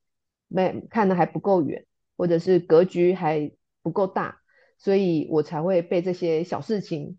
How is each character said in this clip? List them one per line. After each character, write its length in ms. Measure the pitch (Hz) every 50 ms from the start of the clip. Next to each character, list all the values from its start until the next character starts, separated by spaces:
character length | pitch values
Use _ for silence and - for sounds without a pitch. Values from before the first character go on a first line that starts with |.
| _ _ _ _ _ _ _ _ _ _
没， 360 | - 185 185 - - 113 - -
看 180 | - 226 208
得 80 | 190 185
还 100 | 175 160
不 140 | - - 165
够 220 | - 202 196 175
远， 240 | 143 - - - - _ _ _ _ _ _
或 100 | - 180
者 100 | 170 170
是 220 | 170 175 190 185 175
格 240 | 170 - 160 165 185
局 300 | 185 - 175 175 175 190
还 400 | 180 180 156 160 151 151 147 - _ _ _ _ _ _
不 60 | 170
够 160 | 160 208 190
大， 340 | 185 - 214 170 - - _ _ _ _ _ _ _ _
所 180 | _ - 196 196
以 300 | 196 196 180 165 151 - -
我 100 | 160 156 151
才 180 | - 175 151
会 200 | 160 185 190 170
被 200 | 170 170 - 175
这 100 | 170 185
些 320 | 180 180 180 165 160 156 175
小 160 | - - -
事 220 | 139 - 220 196
情 360 | - - 170 147 147 - 185